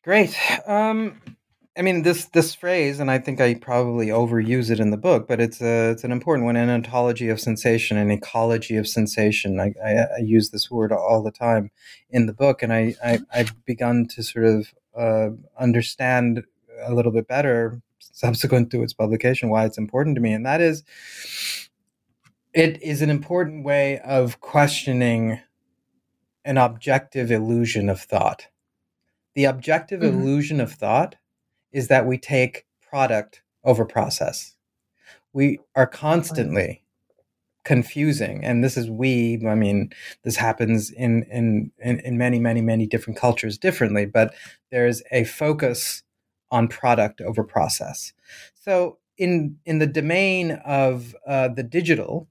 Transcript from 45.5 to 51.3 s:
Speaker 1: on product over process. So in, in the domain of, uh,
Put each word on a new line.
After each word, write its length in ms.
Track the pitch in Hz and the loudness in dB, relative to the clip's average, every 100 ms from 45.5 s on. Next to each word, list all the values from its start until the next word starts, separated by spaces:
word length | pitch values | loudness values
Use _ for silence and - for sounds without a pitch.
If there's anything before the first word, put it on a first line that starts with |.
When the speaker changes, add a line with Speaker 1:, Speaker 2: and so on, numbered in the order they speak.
| 151 139 117 - - _ _ _ _ _ | 0 -2 -2 -6 -10 _ _ _ _ _
Speaker 1:
on 160 | 123 117 | 0 0
product 540 | - 127 117 107 - | 0 2 4 2 -2
over 220 | - 113 | -6 -4
process. 720 | - - 76 - - - - _ _ - - | -2 0 0 -2 -8 -12 -16 _ _ -20 -20
So 420 | _ - 185 180 - _ - | _ -2 0 0 -6 _ -4
in, 380 | 180 175 151 147 | 0 0 -2 -8
in 140 | - 156 | -4 0
the 100 | 151 | 0
domain 680 | 151 147 175 196 185 170 143 | 0 0 0 2 0 -2 -6
of, 500 | 143 139 135 123 120 - | -2 2 2 0 -10 -16
uh, 220 | - | -4